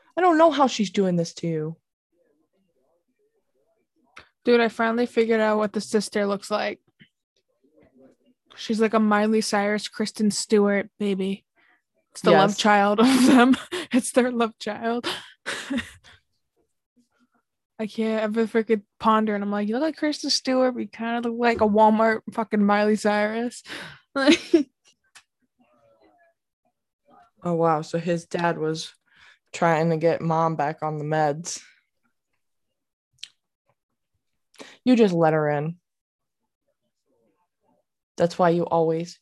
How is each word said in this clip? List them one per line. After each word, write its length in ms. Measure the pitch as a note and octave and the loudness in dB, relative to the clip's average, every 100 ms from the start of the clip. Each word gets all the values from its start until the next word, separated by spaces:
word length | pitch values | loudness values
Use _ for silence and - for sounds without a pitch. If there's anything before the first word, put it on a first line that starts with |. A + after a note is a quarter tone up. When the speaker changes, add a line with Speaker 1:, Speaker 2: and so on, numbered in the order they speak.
| _ - | _ 0
Speaker 1:
I 40 | |
don't 180 | F4+ D#4 | 2 6
know 140 | E4 | 4
how 160 | C#4 C4 | 4 0
she's 220 | - G3 | 0 -2
doing 260 | - F#3+ F3 | 0 0 0
this 180 | E3+ | -2
to 140 | - E3+ | -6 -6
you. 280 | D#3+ D#3 E3 _ _ _ _ _ _ _ _ _ _ _ _ _ _ G#4+ A4+ _ G4 G#4+ _ _ _ _ - - _ | -4 -6 -10 _ _ _ _ _ _ _ _ _ _ _ _ _ _ _ _ _ _ _ _ _ _ _ -20 -20 _
Speaker 2:
Dude, 160 | - A#3+ | 0 2
I 80 | A3+ | 2
finally 380 | - A3+ A3+ B3 | -2 -4 -2 -2
figured 340 | - A3+ A3+ | 0 0 0
out 180 | G#3+ G#3+ | 0 0
what 140 | G#3+ | -2
the 80 | G#3+ | -4
sister 440 | - G#3+ G3+ G#3+ | -4 -4 -2 -4
looks 260 | G3+ G3+ - | -4 -4 -6
like. 260 | G#3 G#3 - _ _ _ _ _ _ _ _ C#4+ D#4 _ _ C4 _ _ _ _ | -6 -6 -8 _ _ _ _ _ _ _ _ _ _ _ _ -20 _ _ _ _
She's 260 | - - G#3+ | -14 -6 0
like 140 | A3 | 0
a 60 | A3 | 2
Miley 400 | G#3+ G#3 G#3+ A3 | 2 2 2 0
Cyrus, 480 | G#3+ G#3 G3+ G#3 - | 0 -2 -2 -4 -6
Kristen 420 | - G#3+ - G#3+ | -8 -8 -2 -2
Stewart 580 | - - G#3+ G3+ G3+ G3+ - | -2 0 2 2 0 -4 -6
baby. 440 | G#3 G3 F#3+ G3 _ _ _ _ _ _ _ | -4 -4 -4 -6 _ _ _ _ _ _ _
It's 80 | - | -4
the 80 | A#3+ | 4
love 200 | E3 G3 | 4 4
Speaker 1:
Yes. 80 | G3+ | 2
Speaker 2:
child 420 | G#3+ G#3 G3+ G#3 | 2 4 4 4
of 260 | A#3+ C4 B3+ | 4 4 6
them. 300 | C4 B3 B3+ | 6 6 4
<laughs> 40 | - F4+ D#4 | -2 -12 -2
It's 200 | B3+ - | -2 0
their 180 | - B3 | 0 0
love 260 | A#3+ A3+ - | 0 -4 -4
child. 440 | - G#3 A3+ A#3+ C#4+ - - - | -10 -6 -4 -4 -6 -8 -12 -18
<laughs> 20 | - - - C4 - - - - _ _ _ _ _ _ _ _ _ _ _ _ _ _ _ - | -12 -12 -6 -6 -6 -14 -20 -20 _ _ _ _ _ _ _ _ _ _ _ _ _ _ _ -12
I 80 | A3 | -10
can't 340 | - A3 A3 | -4 -4 -2
ever 240 | G#3+ A3 A3 | -2 -2 -2
freaking 360 | A3+ A3 A3 - - | 0 0 -2 -4 -4
ponder, 340 | A3+ A3 A3 | 0 2 2
and 80 | G3+ | -2
I'm 80 | G3+ | -4
like, 160 | G3+ G#3 | -4 -4
"You 80 | |
look 80 | A3+ | -2
like 140 | D#4+ D4 | -4 -4
Kristen 340 | D4+ D4 C#4+ | -4 -4 -4
Stewart, 440 | - - B3+ B3+ | -4 0 0 0
but 60 | B3 | -2
you 60 | G#3+ | -10
kinda 400 | - A3+ A#3 A#3 | -10 -6 -6 -6
look 80 | A#3 | -2
like 200 | A#3+ A#3 | 0 2
a 60 | A3 | 2
Walmart 520 | G#3 G#3+ A3 A3+ A3 - | 4 4 4 2 0 -4
fucking 320 | G3 A3 G#3+ | -8 -2 0
Miley 300 | G3+ G#3 G#3+ G#3+ | 2 2 2 2
Cyrus." 680 | G#3+ G#3 G#3 A3 A#3+ - - - - - _ | 0 0 -2 -4 -6 -8 -16 -16 -16 -20 _
<laughs> 400 | C#4 C4+ E4 - E4 C#4 _ _ _ _ - _ _ _ _ _ D5+ C#5+ C#5+ _ F5 E5+ _ _ _ _ _ _ _ _ _ _ _ | -2 2 2 4 0 0 _ _ _ _ -20 _ _ _ _ _ _ _ _ _ _ _ _ _ _ _ _ _ _ _ _ _ _
Speaker 1:
Oh, 120 | F3 | -6
wow. 260 | E3+ E3 D#3 | 0 0 0
So 140 | D#3+ E3+ | -2 -8
his 280 | E3 E3+ - | -4 -6 -6
dad 320 | F3+ E3+ D#3+ | -4 -2 -2
was 340 | D#3 D#3+ E3+ - _ _ - _ _ | -4 -6 -8 -18 _ _ -20 _ _
trying 360 | - E3+ D#3 E3 | -2 2 2 0
to 60 | D#3+ | 0
get 240 | E3 D#3 | 0 0
mom 360 | E3 D#3+ E3 D#3+ | -2 0 0 -2
back 260 | C#3+ D#3+ | -4 -4
on 160 | D#3 D#3 | -8 -8
the 60 | |
meds. 580 | D3+ D#3 D3+ D3+ E3+ - - _ _ _ _ _ _ _ _ _ _ _ _ _ _ _ - _ _ _ _ _ _ _ _ _ _ _ _ - - - | -4 0 0 -2 -8 -14 -16 _ _ _ _ _ _ _ _ _ _ _ _ _ _ _ -20 _ _ _ _ _ _ _ _ _ _ _ _ -20 -20 -6
You 100 | - | 2
just 200 | B3 G#3+ | 4 4
let 180 | F3 D#3+ | 4 2
her 160 | D#3 D3+ | 2 0
in. 280 | D3 D#3 E3+ _ _ _ _ _ _ _ _ _ _ _ _ _ A#4+ A#3 A#4+ _ _ _ _ _ _ _ - | -2 -4 -10 _ _ _ _ _ _ _ _ _ _ _ _ _ _ _ _ _ _ _ _ _ _ _ -2
That's 180 | E3+ - | -2 2
why 120 | F3+ | 2
you 140 | E3+ | 2
always 560 | E3+ E3 D#3+ E3 F3 - | 0 0 0 -2 -6 -14